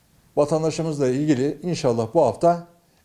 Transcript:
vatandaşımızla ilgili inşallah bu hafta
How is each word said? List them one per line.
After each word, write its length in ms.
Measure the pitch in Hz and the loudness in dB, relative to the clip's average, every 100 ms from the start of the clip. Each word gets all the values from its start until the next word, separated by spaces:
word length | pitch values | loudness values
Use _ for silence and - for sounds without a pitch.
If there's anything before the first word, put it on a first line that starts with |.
| _ _ _ - | _ _ _ -2
vatandaşımızla 720 | 147 160 156 156 165 143 131 | 0 0 -2 -2 -4 -2 0
ilgili 520 | 131 151 123 143 - | 0 0 2 0 -4
inşallah 440 | 175 160 135 113 110 | -6 -2 0 0 0
bu 120 | 170 127 | 2 2
hafta 420 | - 170 170 - _ _ _ | 2 2 2 -6 _ _ _